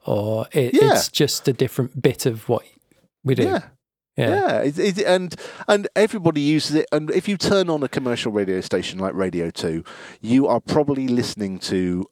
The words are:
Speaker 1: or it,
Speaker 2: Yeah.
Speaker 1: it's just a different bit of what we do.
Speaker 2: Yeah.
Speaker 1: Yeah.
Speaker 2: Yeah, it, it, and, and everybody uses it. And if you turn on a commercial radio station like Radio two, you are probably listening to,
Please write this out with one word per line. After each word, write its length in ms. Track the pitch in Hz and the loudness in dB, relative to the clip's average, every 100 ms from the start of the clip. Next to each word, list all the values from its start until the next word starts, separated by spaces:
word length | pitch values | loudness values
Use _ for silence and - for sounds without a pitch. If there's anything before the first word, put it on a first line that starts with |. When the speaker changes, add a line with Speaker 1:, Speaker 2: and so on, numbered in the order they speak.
Speaker 1:
or 420 | - 104 104 110 110 | -4 -2 0 -2 -2
it, 220 | 156 123 | 0 2
Speaker 2:
Yeah. 180 | 277 220 | 6 6
Speaker 1:
it's 160 | 139 - | 4 2
just 400 | - 147 - - | 0 0 0 0
a 40 | |
different 500 | 123 127 - 127 135 | 0 0 0 -4 0
bit 240 | 135 120 135 | 0 0 -2
of 220 | 113 - | -4 -2
what 160 | 113 - _ _ _ _ _ | -2 -4 _ _ _ _ _
we 100 | 135 | -2
do. 100 | 131 | 0
Speaker 2:
Yeah. 160 | 359 381 - _ _ _ _ - | 2 0 -6 _ _ _ _ -2
Speaker 1:
Yeah. 120 | 117 | 0
Speaker 2:
Yeah, 300 | 98 95 110 | 2 2 0
it, 160 | 123 151 | -2 0
it, 200 | 190 185 - | -2 0 2
and, 280 | 185 180 - - - - | 0 0 -10 -16 -8 0
and 220 | 208 202 - | 0 0 0
everybody 440 | 220 220 165 156 | 0 2 0 2
uses 340 | 143 151 - 151 | 2 2 2 0
it. 100 | - | 0
And 180 | 151 151 | 0 0
if 160 | 185 190 | -2 -2
you 120 | 202 | -2
turn 320 | - 196 180 | 2 2 2
on 120 | 156 | 0
a 60 | 135 | -2
commercial 440 | - 127 117 120 | -4 -2 -2 -2
radio 280 | 104 98 92 | -2 0 -2
station 380 | 90 95 87 92 | -2 -2 -4 -4
like 160 | 95 | -4
Radio 340 | 82 92 87 85 | -2 -2 -2 -4
two, 320 | - 87 80 - - - - | -4 -4 -4 -8 -16 -20 -10
you 260 | 107 127 135 | 0 2 4
are 140 | 117 | 2
probably 480 | - 151 143 135 131 | 0 0 2 0 0
listening 500 | 123 113 - 101 92 | -2 -2 -4 -6 -6
to, 440 | - 98 90 90 95 | -4 -2 0 -2 -6